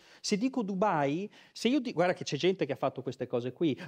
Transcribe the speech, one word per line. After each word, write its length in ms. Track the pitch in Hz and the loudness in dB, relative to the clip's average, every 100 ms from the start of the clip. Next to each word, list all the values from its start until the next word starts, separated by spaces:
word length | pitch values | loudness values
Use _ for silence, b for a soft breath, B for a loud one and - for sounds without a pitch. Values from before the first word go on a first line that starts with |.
| B B | B B
Se 160 | - 202 | -2 0
dico 280 | 262 262 | 0 0
Dubai, 680 | 196 190 208 160 139 160 208 B B | -2 2 2 4 2 0 -4 B B
se 160 | - 226 | -2 2
io 120 | 285 | 2
di-, 140 | 240 | 0
guarda 200 | 151 180 | 0 2
che 100 | - | 2
c'è 140 | 131 143 | -2 0
gente 280 | 170 185 143 | 2 2 -2
che 60 | |
ha 60 | 127 | 0
fatto 260 | 139 131 | -2 -2
queste 240 | 127 - 120 | -8 -6 -4
cose 260 | 123 123 | -2 -4
qui, 260 | - 170 120 | 0 0 0